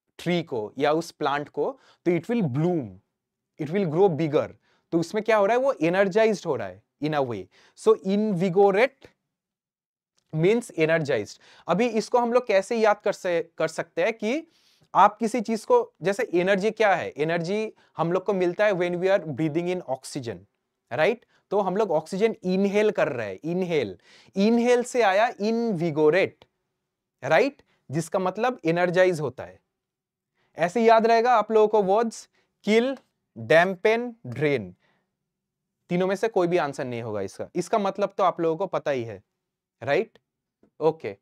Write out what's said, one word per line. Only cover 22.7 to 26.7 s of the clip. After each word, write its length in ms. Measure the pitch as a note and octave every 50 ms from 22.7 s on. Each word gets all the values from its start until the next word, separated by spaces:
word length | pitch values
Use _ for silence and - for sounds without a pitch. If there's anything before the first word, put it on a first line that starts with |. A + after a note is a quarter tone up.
| F#3+ G#3 G#3+ G#3+
कर 180 | - F#3 D#3 D3
रहे 200 | C3+ A#2+ A2 G2+
हैं, 100 | F#2+ - -
इनहेल, 540 | D#3+ F3 F#3 F#3 E3+ E3+ D3 A#2 G2 F2+ - _ _ - - _ _ _
इनहेल 460 | F#3+ G3 A3 A#3 A#3+ A#3 B3 B3 B3 A#3
से 200 | - - B3 A3+
आया 300 | G3 F#3 G3+ A3+ B3+ - -
इनविगोरेट, 1040 | G3+ A3 A3+ A#3 A#3 A#3 G3 D3+ E3+ E3+ C#3+ D#3 D#3 D3+ D#3+ F#3+ F3 - - _ _ _ _ _ _ _